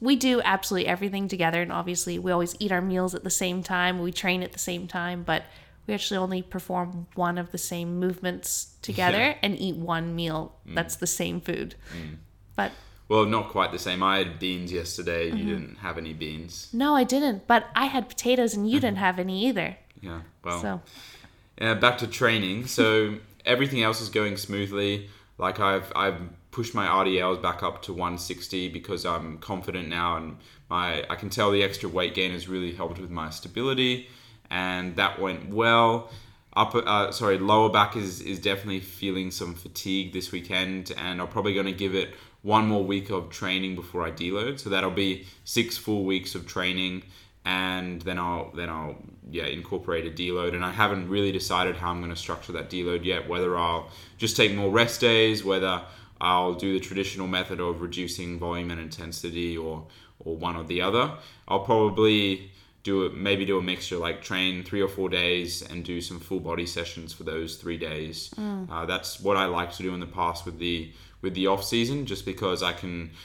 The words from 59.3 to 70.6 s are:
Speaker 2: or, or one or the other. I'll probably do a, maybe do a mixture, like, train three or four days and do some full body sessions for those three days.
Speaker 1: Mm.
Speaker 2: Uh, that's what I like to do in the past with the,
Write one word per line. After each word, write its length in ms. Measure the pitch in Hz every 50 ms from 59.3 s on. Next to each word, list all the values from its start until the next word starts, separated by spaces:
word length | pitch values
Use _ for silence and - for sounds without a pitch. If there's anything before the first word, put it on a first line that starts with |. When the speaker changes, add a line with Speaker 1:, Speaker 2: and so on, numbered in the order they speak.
| 82 85 85 85 82
Speaker 2:
or, 300 | 82 80 80 80 78 80 - - - - - _ _
or 160 | - 82 82
one 200 | 80 87 87 85
or 60 | 82 80
the 180 | 80 87 87
other. 320 | 90 98 110 120 139 151 151 - - - - - _
I'll 140 | - 98 95
probably 880 | 95 123 113 110 110 104 92 107 110 107 110 104 101 98 95 - - - - - - _ _ _ -
do 220 | 101 98 95 92
a, 40 | -
maybe 360 | - 76 95 101 98 95 98
do 120 | 98 98
a 40 | 92
mixture, 360 | 90 92 90 90 - - 92
like, 240 | 85 82 85 80 -
train 420 | - - 95 92 92 92 92 90 90
three 180 | - 104 98
or 60 | 95
four 220 | 95 - 98 95 87
days 520 | 90 90 87 87 90 87 87 87 - -
and 220 | - - 87 85 85
do 180 | 90 87 85
some 180 | 85 90 90 82
full 200 | - - 95 90
body 260 | 78 85 85 87 85
sessions 480 | 85 - 87 85 - - 82 82 80 -
for 100 | - 82
those 320 | 82 80 82 82 82 -
three 220 | - - 85 85
days. 520 | 80 85 78 78 78 78 80 80 - - - -
Speaker 1:
Mm. 320 | 214 214 208 202 190 185 -
Speaker 2:
Uh, 160 | 82 82 85
that's 340 | - 92 - - - - -
what 180 | - 101 98
I 80 | 95 95
like 260 | 87 87 85 90 87 -
to 100 | - 92
do 100 | 92 92
in 60 | 87
the 60 | 85
past 400 | 80 82 90 85 85 85 - -
with 140 | 87 80
the, 320 | 80